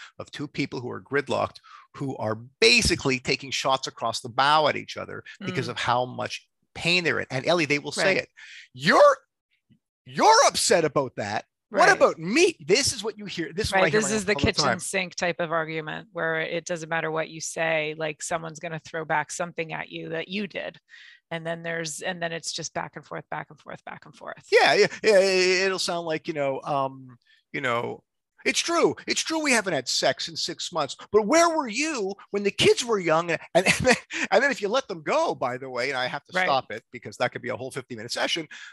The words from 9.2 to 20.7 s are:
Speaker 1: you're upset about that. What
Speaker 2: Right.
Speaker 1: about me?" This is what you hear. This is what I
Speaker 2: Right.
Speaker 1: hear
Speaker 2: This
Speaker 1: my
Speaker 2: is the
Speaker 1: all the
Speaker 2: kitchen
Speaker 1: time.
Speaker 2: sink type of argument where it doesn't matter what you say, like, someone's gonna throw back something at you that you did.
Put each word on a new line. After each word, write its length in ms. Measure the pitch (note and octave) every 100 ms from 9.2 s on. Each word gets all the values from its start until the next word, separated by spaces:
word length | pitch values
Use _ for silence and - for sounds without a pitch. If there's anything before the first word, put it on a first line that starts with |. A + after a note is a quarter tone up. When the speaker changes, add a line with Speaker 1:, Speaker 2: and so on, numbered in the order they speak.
| _ _ _ _ _ _ _ _
Speaker 1:
you're 420 | B2+ C3+ G4+ A4+ G4
upset 380 | F3 - F#3+
about 280 | D#3 D3+ C3 -
that. 300 | G#2 G#2+ - _ _
What 180 | G#3+ G4
Speaker 2:
Right. 80 | F4+
Speaker 1:
about 220 | A#3+ D#3+
me?" 380 | E3 C4+ F#4 -
This 320 | D3 A#3+ C4
is 100 | A#3+
what 160 | G#3 G#3+
you 60 |
hear. 280 | G3+ E3+ D#3+
This 160 | E3+ -
is 40 |
what 60 | G3
I 40 |
Speaker 2:
Right. 80 | E3
Speaker 1:
hear 80 | G#3+
Speaker 2:
This 80 | G3+
Speaker 1:
my 60 | G#3+
Speaker 2:
is 80 | F#3+
the 80 |
Speaker 1:
all 60 | G#3
the 60 | A3+
Speaker 2:
kitchen 180 | E3
Speaker 1:
time. 140 | C#3+ G#2
Speaker 2:
sink 360 | - F#3+ F3+
type 260 | - F3 E3
of 120 | E3
argument 560 | E3 D#3 D#3+ D#3 E3 E3
where 280 | E3+ E3 D#3+
it 220 | D#3+ E3+
doesn't 240 | D#3+ E3+ D#3
matter 220 | E3 D#3+
what 180 | D#3+ D#3+
you 100 | D#3+
say, 540 | - E3+ D#3+ D#3+ D3+ D#3
like, 260 | D#3 D3
someone's 380 | - E3 D#3+ D3+
gonna 200 | E3+ D#3+
throw 200 | - E3
back 260 | D#3+ D#3 D3
something 400 | - F3 E3 D#3+
at 160 | D#3 E3
you 200 | E3+ E3
that 180 | D#3+ -
you 180 | G3 G3
did. 320 | F3+ -